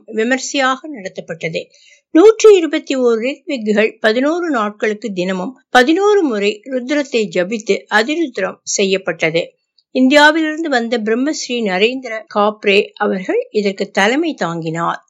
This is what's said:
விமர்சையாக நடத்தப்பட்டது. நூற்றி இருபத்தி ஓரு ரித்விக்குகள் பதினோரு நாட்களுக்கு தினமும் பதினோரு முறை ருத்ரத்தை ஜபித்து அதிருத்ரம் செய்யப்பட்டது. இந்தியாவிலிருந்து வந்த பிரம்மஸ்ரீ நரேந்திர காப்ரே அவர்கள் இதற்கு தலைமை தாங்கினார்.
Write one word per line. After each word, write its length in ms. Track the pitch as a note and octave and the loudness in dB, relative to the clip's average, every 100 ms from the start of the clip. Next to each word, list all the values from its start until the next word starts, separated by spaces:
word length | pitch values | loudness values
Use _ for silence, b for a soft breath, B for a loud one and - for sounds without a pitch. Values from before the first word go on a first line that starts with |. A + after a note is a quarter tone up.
| - | -8
விமர்சையாக 680 | A3 A#3 C4 - C#4+ C4 C4 D#4 | -4 -2 -2 -2 -2 0 -2 -6
நடத்தப்பட்டது. 760 | B3+ F#3+ F#3+ - E3 E3+ E3+ - b b b _ D#4+ | -12 -12 -12 -12 -10 -8 -8 -10 b b b _ 6
நூற்றி 340 | G#4+ A4 A4 G4 | 6 8 6 6
இருபத்தி 400 | D#4 D#4 - C4+ | 4 -4 -4 0
ஓரு 220 | A#3+ A3+ | 0 0
ரித்விக்குகள் 720 | B3 D4 - C4 G#3+ G#3 A3 - | -2 -6 -6 -6 -2 0 0 0
பதினோரு 500 | A3 A3+ C#4+ F4 F4 | 0 0 0 -2 -2
நாட்களுக்கு 600 | B3+ G#3 G#3+ A3 G#3 A#3 | -2 -4 -4 -6 -4 -8
தினமும் 420 | F#3 F3+ F#3+ F#3+ - _ | -6 -4 -4 -8 -12 _
பதினோரு 500 | B3+ B3+ E4+ G4+ G4+ | 2 4 2 2 2
முறை 280 | D4+ G#3+ G3+ G#3+ C4+ | 2 0 -2 -4 -8
ருத்ரத்தை 560 | B3+ B3 D4 C#4 A#3+ G3+ | -8 -2 -2 -2 -2 -2
ஜபித்து 480 | E3 F3 A3+ G#3 F#3+ - | -2 -2 -4 -4 -4 0
அதிருத்ரம் 680 | G#3 A#3 D#4+ D4 G#3 F#3 - - | 0 0 -2 -4 -4 -8 -8 -8
செய்யப்பட்டது. 720 | - G3 F#3+ F#3 E3 E3 E3 - _ _ _ _ C4 | -2 0 -2 -4 -4 -2 -2 -6 _ _ _ _ 0
இந்தியாவிலிருந்து 720 | C4 D4 D4+ D#4+ D#4 D#4 D#4+ | 4 6 6 4 -2 -4 -2
வந்த 260 | B3 A3+ A#3+ | -2 -2 -4
பிரம்மஸ்ரீ 580 | G#3+ A3+ C#4+ D4 - A#3+ | -2 -2 -2 -4 -6 -4
நரேந்திர 520 | G#3 F3+ A3+ C4 B3 A3 - | -2 0 -2 -2 -8 -12 -6
காப்ரே 480 | G#3 G#3 G#3+ G#3 G3 - - | 0 0 0 0 2 0 -4
அவர்கள் 440 | G#3 G3 F#3+ A4 - | -4 -4 -2 -4 -2
இதற்கு 340 | G#3+ G3 G3 G3+ | -2 -2 -4 -4
தலைமை 380 | G3+ G3+ C#4 E4+ | 0 2 2 -2
தாங்கினார். 680 | - E3+ E3+ D#3+ E3 E3+ - _ | -4 -4 -4 -6 -4 -4 -6 _